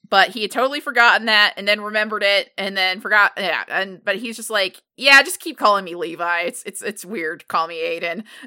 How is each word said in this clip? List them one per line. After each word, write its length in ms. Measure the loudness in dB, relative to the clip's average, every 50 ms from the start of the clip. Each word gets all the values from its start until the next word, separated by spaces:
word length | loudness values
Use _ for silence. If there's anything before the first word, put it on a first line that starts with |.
| _
but 220 | _ 2 2 2 2
he 140 | 0 -6 -6
had 80 | -4
totally 280 | 0 0 0 0 -2 -4
forgotten 460 | -8 -2 2 4 4 6 4 4 2
that 300 | 2 4 4 4 4 2
and 100 | -2 0
then 140 | 0 0 0
remembered 400 | -2 -4 -2 -2 -2 -2 -2 0 2
it 280 | 2 2 2 0 -4 _ -8
and 180 | -8 -6 -2
then 240 | 0 0 0 -2 -4
forgot, 300 | -4 2 4 4 4 4 2
yeah, 280 | -2 -4 -2 -2 -2 -4
and, 380 | -4 -4 -4 -4 -4 -10 -8 _
but 100 | -4 -4
he's 180 | -4 -6 -10 -10
just 160 | -10 -10 -4
like, 320 | -2 -2 -2 -2 -4 -12 _ _ _
"Yeah, 280 | -2 4 8 8 8 6
just 160 | 4 -4 -8
keep 180 | -10 -12 -8
calling 260 | 2 2 2 2 2 -2
me 120 | -6 -8
Levi. 460 | -8 -8 -8 -6 -6 -4 -2 -2 -2
It's, 200 | -2 -4 -6 -8 -14
it's, 200 | -14 -14 -10 -10
it's 200 | -10 -10 -10 -14
weird. 440 | -12 -10 -8 -6 -6 -8 -8 -12
Call 200 | _ -4 -4 -4
me 120 | -4 -6 -6
Aiden." 420 | -6 -6 -4 -4 -6 -6 -6 -8 -10 -16 -20 -20 -16